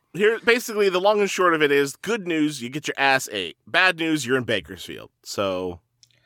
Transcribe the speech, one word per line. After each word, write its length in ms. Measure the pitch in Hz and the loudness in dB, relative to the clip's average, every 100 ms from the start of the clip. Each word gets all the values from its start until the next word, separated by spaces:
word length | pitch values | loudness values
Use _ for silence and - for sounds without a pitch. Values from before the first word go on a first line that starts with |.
| _ | _
here, 260 | 160 208 226 | 0 0 2
basically, 500 | 240 240 240 214 202 | 2 0 0 0 2
the 120 | 180 | 2
long 200 | 196 208 | 2 2
and 80 | 196 | 0
short 260 | - 180 160 | 2 2 4
of 80 | |
it 80 | 143 | 4
is: 240 | 143 139 - | 4 0 -4
good 320 | 185 226 175 | -4 -4 -2
news, 340 | 160 151 143 | 0 0 -2
you 80 | 120 | -10
get 180 | 147 175 | -8 -6
your 60 | - | 0
ass 300 | 135 135 - | 2 2 0
ate. 260 | 104 85 - - | -6 -6 -10 -2
Bad 320 | 165 185 165 | 2 2 2
news, 260 | 165 156 120 | -2 -2 0
you're 120 | 131 | -2
in 60 | |
Bakersfield. 680 | 123 104 - 95 - 60 57 _ | 0 -4 -4 -14 -14 -14 -16 _
So, 560 | - - 98 92 92 87 _ _ _ _ | -10 -4 -2 -2 -6 -8 _ _ _ _